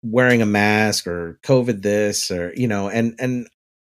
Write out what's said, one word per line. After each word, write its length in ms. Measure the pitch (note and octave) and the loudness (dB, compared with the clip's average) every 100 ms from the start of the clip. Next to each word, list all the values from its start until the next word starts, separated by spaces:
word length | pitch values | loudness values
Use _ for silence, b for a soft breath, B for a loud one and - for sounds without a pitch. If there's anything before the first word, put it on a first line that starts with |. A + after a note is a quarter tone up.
wearing 380 | A#2 A2+ B2+ A#2+ | -2 2 4 4
a 40 | G#2+ | 4
mask 600 | G#2 G#2 G#2+ G#2+ G#2 - | 2 2 2 2 -2 -4
or 320 | F2 E2+ E2 | -8 -8 -12
covid 380 | - C3 A#2+ G#2+ | 0 2 2 -2
this 480 | G2+ G#2 G#2 G2+ - | 0 0 0 -2 -4
or, 240 | F2+ F2 - | -4 -6 -4
you 120 | B2 | -2
know, 220 | G2+ G2 | -2 -2
and, 260 | A2 A#2 A#2 | -2 -2 -2
and 280 | B2+ B2+ A#2 _ _ _ _ | -4 -4 -8 _ _ _ _